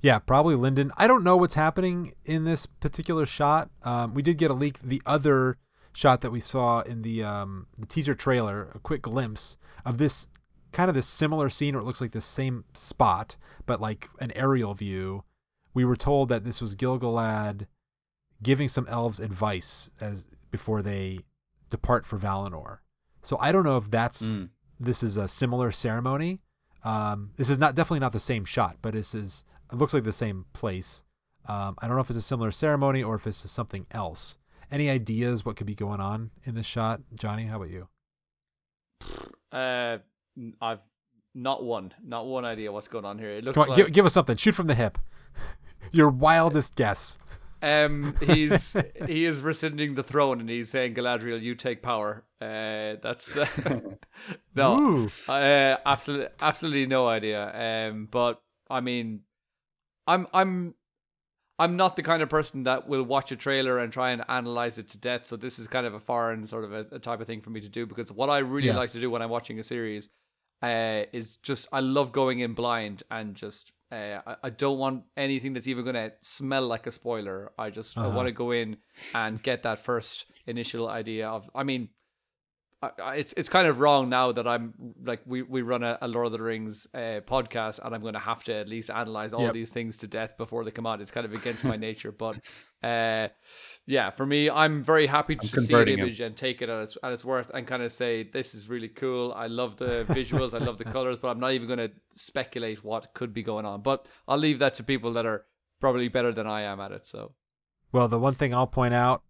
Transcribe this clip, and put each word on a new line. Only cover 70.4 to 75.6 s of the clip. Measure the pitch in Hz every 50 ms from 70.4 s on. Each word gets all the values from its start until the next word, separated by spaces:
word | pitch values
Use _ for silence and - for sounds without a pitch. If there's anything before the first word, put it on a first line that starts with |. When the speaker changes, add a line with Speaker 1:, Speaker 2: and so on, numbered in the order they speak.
| _ _ _ _
Speaker 3:
uh, | - 120 117 113 113 113 110 107 104 - -
is | 123 113 110 - -
just, | _ - 139 - - -
I | - 135
love | 131 131 131 143 143 123
going | 113 139 135 131 127 123
in | 123 117 110
blind | 104 120 120 120 117 110 104 101 90 - _
and | 113 113 110 104 98
just, | 98 - 104 - - - - _ _ _ _
uh, | - 113 104 104 104 101 -
I, | - 117 - -
I | 131
don't | 117 - 143 139 139 135
want | 135 135 131 127 - _ _
anything | - 139 135 135 131 117 139 135
that's | 123